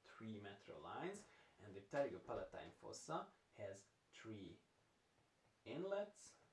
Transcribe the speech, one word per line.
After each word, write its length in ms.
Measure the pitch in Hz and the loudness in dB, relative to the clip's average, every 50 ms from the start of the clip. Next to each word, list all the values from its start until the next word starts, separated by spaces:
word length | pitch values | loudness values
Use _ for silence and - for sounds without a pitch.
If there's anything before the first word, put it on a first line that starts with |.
| _ | _
three 380 | - - - 113 110 110 101 101 | -14 -10 -6 -4 -4 -4 -2 -4
metro 320 | 101 101 104 - - 104 95 90 | -6 -8 -8 -10 -10 -8 -6 -6
lines, 360 | - 101 120 151 185 202 202 - - - - - - - - 104 | -4 -2 0 0 0 0 -2 -6 -12 -18 -20 -20 -20 -18 -12 -10
and 100 | 104 95 | -8 -8
the 60 | 98 | -8
pterygopalatine 960 | 98 - - 143 139 - 90 90 - - - - - - - - - - - - | -6 4 8 8 8 8 6 0 0 0 2 2 2 0 -4 -6 -8 -8 -10 -10
fossa 400 | - - - - - - 160 180 190 - - - - - - | -8 -6 -6 -6 -2 2 2 2 2 0 -8 -20 -20 -20 -8
has 260 | - 104 98 98 - - - - _ _ - - - | -4 -4 -4 -4 -6 -10 -16 -20 _ _ -18 -14 -10
three 360 | - 113 107 101 92 82 85 - - - - - - - - - _ _ - - - - _ _ _ - - - - | -6 -4 -4 -4 -4 -6 -8 -10 -14 -20 -20 -20 -20 -20 -20 -20 _ _ -20 -20 -20 -20 _ _ _ -20 -20 -16 -6
inlets 720 | - 120 151 180 196 196 202 208 208 - - - - - - - - | -4 0 0 4 4 6 4 4 2 -2 -14 -14 -14 -16 -18 -20 -20